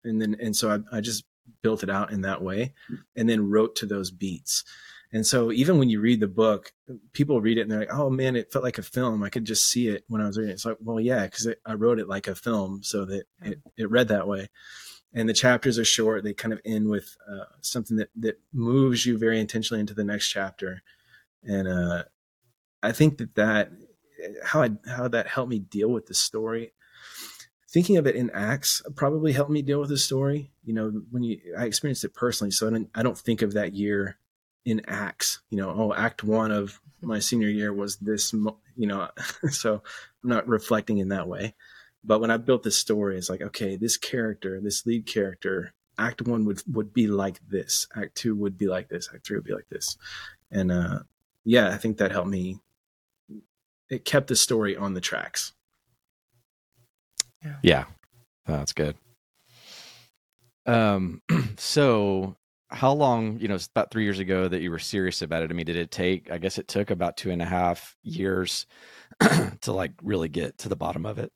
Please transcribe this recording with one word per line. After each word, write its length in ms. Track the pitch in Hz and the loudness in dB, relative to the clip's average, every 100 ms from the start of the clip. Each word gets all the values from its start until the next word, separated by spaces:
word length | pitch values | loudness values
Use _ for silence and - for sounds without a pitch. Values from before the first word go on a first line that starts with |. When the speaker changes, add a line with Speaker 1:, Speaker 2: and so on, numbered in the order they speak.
Speaker 1:
And 180 | 120 110 | 0 0
then, 140 | 107 107 | 0 -2
and 140 | 117 104 | -2 0
so 160 | 110 104 107 | 0 0 -2
I, 60 | 113 | -6
I 40 | |
just 240 | 110 107 _ _ - _ | -4 -6 _ _ -20 _
built 220 | 113 107 | 0 0
it 60 | 95 | 0
out 220 | 98 104 | -2 -2
in 100 | 104 | -2
that 200 | 95 95 | -2 -4
way 320 | 92 98 131 _ - - _ 120 | -4 -2 -4 _ -14 -14 _ 0
and 140 | 117 | 2
then 200 | 113 101 | 2 4
wrote 260 | 107 113 - | 4 4 0
to 80 | 104 | -4
those 260 | 101 92 | -4 -4
beats. 520 | 90 98 87 - - - - - - _ | -6 -6 -6 -4 -6 -6 -20 -20 -20 _
And 120 | 110 110 | -2 2
so 260 | 131 117 | 2 2
even 240 | 113 143 170 | 2 6 6
when 100 | 127 | 6
you 120 | 107 | 4
read 180 | 113 120 | 4 4
the 80 | 104 | 2
book, 460 | 92 110 104 - _ - 123 _ | 4 4 4 -4 _ -18 -18 _
people 260 | - 143 127 | 2 4 6
read 180 | 107 113 | 4 2
it 40 | |
and 100 | 110 | 2
they're 80 | 107 | -2
like, 140 | 110 | -2
"Oh 160 | 143 139 | 0 0
man, 260 | 131 131 120 | 2 2 0
it 160 | - | -2
felt 120 | 139 127 | -2 -2
like 120 | 117 | -4
a 60 | |
film. 400 | 95 127 127 110 | -6 -2 0 0
I 60 | 101 | -2
could 160 | 123 110 | -4 -2
just 200 | 107 - | 2 2
see 180 | 120 117 | 2 0
it 160 | 104 - | -2 -4
when 100 | 110 | -2
I 60 | 104 | -2
was 100 | 104 | -2
reading 140 | 107 | -4
it." 40 | 92 | -4
It's 100 | 117 | -6
like, 100 | 110 | -6
"Well, 180 | 110 113 | -4 -2
yeah, 260 | 117 127 95 | 2 2 0
'cause 160 | - 113 | -4 -4
it, 160 | - - | -4 -8
I 100 | 107 | 2
wrote 220 | 117 113 | 2 2
it 100 | 95 | 0
like 180 | 98 101 | -6 -6
a 80 | 92 | -6
film 480 | 120 110 95 98 | -2 -2 -2 -6
so 220 | - 107 95 | -4 -4 -4
that 180 | 98 - _ | -6 -8 _
Speaker 2:
Yeah. 100 | 107 | -10
Speaker 1:
it, 80 | 95 - - | -10 -14 -8
it 120 | 107 | 2
read 200 | 117 113 | 4 4
that 180 | 101 92 | 2 0
way." 220 | 98 98 _ - - - - _ | -4 -8 _ -20 -20 -20 -20 _
And 160 | 117 113 | -2 0
the 40 | |
chapters 460 | 107 127 123 135 117 | 4 4 4 2 2
are 60 | 110 | 2
short. 380 | - 110 110 104 | 4 2 2 -4
They 80 | |
kind 200 | 101 113 | -4 -6
of 60 | 107 110 | -6 -2
end 240 | 110 107 | 0 2
with, 260 | 101 - - - | 0 -4 -20 -18
uh, 140 | 98 - _ | -16 -16 _
something 340 | - 123 107 110 | -6 -6 -2 -2
that, 120 | - 113 | -2 -4
that 240 | 110 - _ | -4 -4 _
moves 520 | 131 117 135 135 120 120 | -4 2 4 4 4 2
you 120 | 110 | 2
very 220 | 113 113 | 2 2
intentionally 400 | 107 113 107 113 | 0 -2 -2 -2
into 140 | 101 | -2
the 100 | 101 | -2
next 240 | 101 101 - | -2 -2 -2
chapter. 540 | 101 98 - 92 92 _ _ _ - _ _ | -2 -6 -6 -10 -10 _ _ _ -20 _ _
And, 240 | - 98 92 | -4 -2 0
uh, 340 | 90 87 87 - _ _ _ _ _ _ _ | 0 0 -2 -6 _ _ _ _ _ _ _
I 80 | 107 | -2
think 260 | 117 151 147 | 4 4 4
that, 160 | 120 - | -4 2
that 360 | 107 107 98 87 - _ _ - 87 - | 4 4 0 -6 -20 _ _ -14 -12 -8
how 200 | - 156 | -2 2
I, 80 | 123 104 - | 2 0 -8
how 200 | 123 123 | -4 -2
that 200 | 117 - | -2 -2
helped 220 | - 127 | -4 -2
me 100 | 113 | -4
deal 300 | 92 101 107 | -4 0 0
with 180 | 120 - | 0 -2
the 60 | |
story, 600 | 92 - 110 110 113 113 _ _ - - - - - - _ _ | -2 -2 -2 -4 -6 -8 _ _ -20 -20 -16 -18 -18 -20 _ _
thinking 280 | 165 175 185 | 4 6 6
of 100 | 139 | 6
it 80 | 120 | 2
in 140 | 120 | 0
acts 500 | 95 104 143 - - - 143 | -2 -2 0 0 -2 -4 0
probably 360 | 143 156 156 | 0 4 2
helped 180 | 135 143 | 2 2
me 100 | 151 | 2
deal 180 | 135 143 | 2 0
with 100 | 143 | 0
the 80 | 139 | 0
story. 540 | - 135 139 147 139 _ 117 | 0 2 2 0 -4 _ -4
You 80 | |
know, 280 | 110 110 107 113 | -2 -2 -4 -4
when 120 | 123 | -4
you, 160 | 120 98 87 87 | -2 -4 -8 -4
I 80 | 117 | -2
experienced 380 | 101 147 127 | -2 -2 -4
it 100 | - | -6
personally, 380 | - 120 - 104 | -2 -2 0 -2
so 160 | 95 110 | 0 0
I 40 | |
don't, 180 | 113 104 113 | 0 -2 0
I 80 | |
don't 140 | 123 - | -2 0
think 240 | - 110 | -2 0
of 120 | 110 | 2
that 200 | 104 101 | 0 -2
year 440 | 98 101 101 98 - _ _ _ _ - | 0 0 0 -2 -6 _ _ _ _ -2
in 160 | 110 - | -2 -2
acts, 520 | - 101 - - - _ | -6 -6 -4 -4 -4 _
you 80 | 104 | -4
know, 120 | 95 | -2
"Oh, 220 | 87 107 | 0 0
act 300 | 101 113 - 104 | 2 0 -2 0
one 260 | 110 110 | 2 2
of 300 | 104 101 - - _ | 0 -2 -10 -20 _
my 180 | 123 107 | -6 -2
senior 280 | - 120 104 | 0 2 2
year 240 | 104 104 | 0 -2
was 220 | 101 101 - | -2 -4 -4
this, 360 | 101 107 - | -2 -2 0
mo-," 260 | 110 107 107 _ - | 0 -2 -4 _ -4
you 100 | 104 | -2
know, 220 | 98 87 - - | -2 -6 -8 -10
<laughs> 200 | - 156 | -4 -2
so 320 | 139 117 107 - - - _ | 0 0 0 -4 -18 -18 _
I'm 60 | 123 | 0
not 180 | 117 120 | 0 2
reflecting 500 | 110 - 110 104 104 | 0 2 0 2 0
in 80 | 95 | 0
that 180 | 98 85 | -2 -4
way. 260 | 92 104 _ - - - _ | -6 -8 _ -20 -20 -20 _
But 160 | 107 110 | 2 2
when 120 | 113 | 4
I 60 | 113 | 0
built 260 | 120 127 | 2 2
this 140 | 110 - | 2 -2
story, 400 | - 104 101 92 | 2 0 0 -2
it's 120 | 87 | -6
like, 120 | 92 | -6
"Okay, 360 | 98 - 101 95 | -8 -6 -6 -2
this 180 | 113 - | -2 -2
character, 640 | - 127 110 101 95 95 | -2 -2 -2 -4 -6 -6
this 240 | 101 - 117 | -4 -4 -2
lead 200 | 117 - | -2 -2
character, 680 | 110 98 92 98 95 87 _ _ - | -2 -2 -2 -4 -4 -6 _ _ -4
act 240 | 117 - | -4 -2
one 200 | 117 117 107 | -2 0 0
would, 160 | 98 - | -2 -4
would 200 | 113 104 | -4 -2
be 140 | 127 107 | 2 2
like 320 | 101 98 90 - | 2 -2 -6 -6
this, 400 | 98 - - - 110 | -6 -2 -4 -4 -8
act 200 | 101 - | -8 -4
two 200 | 117 107 | -2 0
would 220 | 101 92 | -2 -2
be 100 | 101 | -2
like 220 | 92 - | -2 -4
this, 200 | 87 - | -10 -10
act 120 | - - | -14 -8
three 120 | - | -8
would 80 | - | -6
be 80 | |
like 160 | 50 - | -8 -8
this." 280 | - - - - - - - _ | -10 -8 -10 -14 -16 -16 -20 _
And, 200 | 101 92 | -2 0
uh, 280 | 87 87 92 - _ _ _ 113 | 0 0 -4 -8 _ _ _ 4
yeah, 240 | 120 101 | 4 4
I 80 | 101 | 0
think 200 | 113 104 | -4 0
that 140 | 98 | 0
helped 180 | 98 90 | 0 -2
me. 300 | 98 90 98 _ _ _ _ _ _ _ 214 _ _ _ _ _ | -4 -4 -8 _ _ _ _ _ _ _ -20 _ _ _ _ _
It 140 | 123 | -8
kept 240 | - 147 139 | 0 0 2
the 80 | 117 | 2
story 400 | - 117 101 95 | 4 2 0 -2
on 200 | 101 90 | -4 -4
the 60 | |
tracks. 520 | - 53 - - - _ _ _ _ _ _ _ _ _ _ _ _ _ _ _ _ - - _ | -4 -6 -6 -6 -8 _ _ _ _ _ _ _ _ _ _ _ _ _ _ _ _ -10 -10 _
Speaker 2:
Yeah. 140 | 156 143 | -14 2
Speaker 3:
Yeah. 220 | 110 69 - - _ _ _ _ - | 4 4 0 -16 _ _ _ _ -4
That's 280 | 76 71 | -4 -4
good. 240 | - 76 - _ _ _ _ _ - - - - - _ _ _ _ _ _ - | -2 -4 -4 _ _ _ _ _ -20 -20 -20 -20 -20 _ _ _ _ _ _ 2
Um, 560 | 117 107 98 92 - - 165 | 4 4 2 0 -6 0 0
<clears throat> 180 | 117 101 | 0 -6
so 800 | - 151 139 110 101 95 95 - _ _ _ | 0 4 6 6 2 0 -2 -8 _ _ _
how 220 | - 135 | 2 4
long, 460 | 143 139 117 110 110 | 6 4 4 0 -2
you 80 | 104 | -2
know, 80 | 95 | -4
it's 120 | - | -2
about 240 | - - | -2 0
three 120 | 113 | 0
years 160 | 107 95 | 0 0
ago 280 | 95 95 92 | 0 2 2
that 140 | 87 | 0
you 100 | 87 | -2
were 80 | 82 | -4
serious 420 | - 104 92 - | -2 0 0 -2
about 220 | 78 82 | -2 -2
it. 60 | 80 | -2
I 20 | |
mean, 120 | 85 82 | -4 -2
did 100 | 85 | -2
it 140 | 82 | -2
take, 380 | - 90 92 - | 0 0 0 -2
I 60 | 87 | -4
guess 200 | 92 - | -4 -4
it 100 | - | -4
took 240 | 101 104 | -2 0
about 260 | 92 87 - | 0 -2 -2
two 140 | 95 | -4
and 100 | 87 | -2
a 40 | 85 | 0
half 500 | 90 90 85 - _ | 2 2 0 -8 _
years 600 | - 82 95 92 90 - - - - - - - | -10 -4 0 0 -2 -4 -8 -18 -20 -20 -20 2
<clears throat> 420 | - 156 - - | 4 4 0 -4
to, 100 | - | -4
like, 220 | 95 90 - | -2 -4 -6
really 260 | 104 98 82 | -2 0 0
get 280 | 85 73 - | -2 -6 -6
to 100 | - | -6
the 60 | 82 | -4
bottom 300 | 78 80 104 | -2 -4 -6
of 120 | 107 | -6
it. 120 | 117 | -10